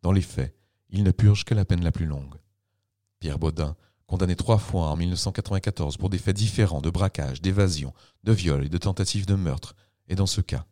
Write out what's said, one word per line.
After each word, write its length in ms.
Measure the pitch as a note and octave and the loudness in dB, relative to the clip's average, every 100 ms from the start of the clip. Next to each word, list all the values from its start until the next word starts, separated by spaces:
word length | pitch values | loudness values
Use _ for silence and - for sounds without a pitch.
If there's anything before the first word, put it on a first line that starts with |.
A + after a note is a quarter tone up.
Dans 100 | F2 | 4
les 80 | G2 | 2
faits, 340 | F2+ - C2 - _ _ _ | 2 -4 -6 -8 _ _ _
il 140 | F#2+ | 0
ne 80 | G2 | 2
purge 320 | - G#2+ G2+ | 6 6 6
que 120 | - G#2+ | 2 0
la 100 | F#2 | 2
peine 180 | F2 | 2
la 80 | E2+ | 0
plus 140 | - E2 | 0 -2
longue. 300 | C#2+ C#2 D2+ _ _ _ _ _ _ _ _ | -4 -10 -18 _ _ _ _ _ _ _ _
Pierre 200 | E2 C#2+ | -6 -2
Baudin, 360 | D#2+ D#2 D2+ D#2+ _ _ _ | -2 0 -4 -4 _ _ _
condamné 300 | F#2+ F2+ F2+ | -2 0 0
trois 220 | - A2 | 2 2
fois 280 | - F#2 D#2+ | 2 -2 0
en 80 | D2+ | 0
mille 140 | E2+ | -2
neuf 100 | F2 | -2
cent 140 | - | -2
quatre-vingt-quatorze 640 | - - G2 G2+ - D2 C#2+ | -4 -4 -2 -2 -2 -4 -2
pour 120 | F#2 | -2
des 80 | F#2 | -2
faits 200 | - G2 | 0 0
différents 420 | G#2+ - G#2 D2 | 0 2 2 2
de 100 | D#2 | -2
braquage, 520 | F2+ G2 - C#2+ C2 | 0 0 0 -6 -2
d'évasion, 520 | F2+ F#2+ G2 D#2 C2+ - _ _ | -2 2 2 0 -6 -12 _ _
de 80 | - | 0
viol 320 | G#2+ F2+ C#2+ | 2 2 0
et 60 | C#2+ | 0
de 80 | F2 | -2
tentative 480 | - F#2 F#2+ G#2 F#2+ | -2 -2 -2 -2 0
de 100 | G2 | 0
meurtre, 400 | F2+ D2 - - _ _ _ | 0 -4 -8 -20 _ _ _
est 80 | F#2 | -2
dans 120 | F#2+ | 0
ce 120 | - | 0
cas. 260 | - C2 - | -2 -4 -8